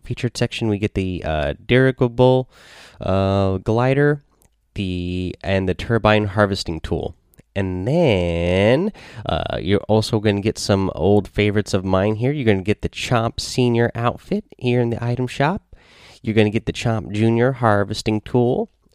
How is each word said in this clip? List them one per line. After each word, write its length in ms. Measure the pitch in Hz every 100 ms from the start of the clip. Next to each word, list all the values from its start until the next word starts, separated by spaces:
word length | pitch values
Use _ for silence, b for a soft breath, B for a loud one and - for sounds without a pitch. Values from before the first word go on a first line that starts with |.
featured 320 | - 123 123 -
section, 320 | 120 - 113
we 100 | 101
get 160 | 104
the, 280 | 98 95 90
uh, 300 | - 78 73 - -
dirigible, 840 | 123 131 127 120 120 127 127 127 B B B B B
uh, 580 | - 95 95 98 98 95
glider, 640 | 95 113 127 135 147 147 _ _ _ _ _
the, 600 | - 95 90 90 90 90 -
and 260 | - 95 95
the 60 |
turbine 500 | - - 117 107 107
harvesting 560 | 104 104 104 98 - 80
tool. 360 | - 82 - - _ _ _ 98
And 300 | 95 90 98
then, 1080 | 165 160 95 87 85 87 92 104 135 208 - B B -
uh, 320 | 80 - 58
you're 200 | 69 101
also 400 | - 110 107 110
gonna 200 | 107 101
get 160 | 92 -
some 320 | - 98 95
old 320 | - 90 104 92
favorites 480 | - 104 104 98
of 100 | 98
mine 300 | 95 95 104
here. 160 | 107 123
You're 140 | 151
gonna 180 | 113 98
get 200 | 92 104
the 60 | -
Chomp 520 | - - 120 113 -
Senior 500 | - - 123 117 117 113
outfit 480 | 117 - - 208 - -
here 240 | 123 123
in 100 | 117
the 140 | 117
item 220 | 117 123 123
shop. 480 | - 143 196 _ - B B B B
You're 140 | 110 110
gonna 140 | 104
get 160 | 107 -
the 60 |
Chomp 380 | - 120 113 -
Junior 400 | 104 113 117 123
harvesting 720 | 127 117 101 101 107 - 107
tool 500 | - 123 120 147 226 _ _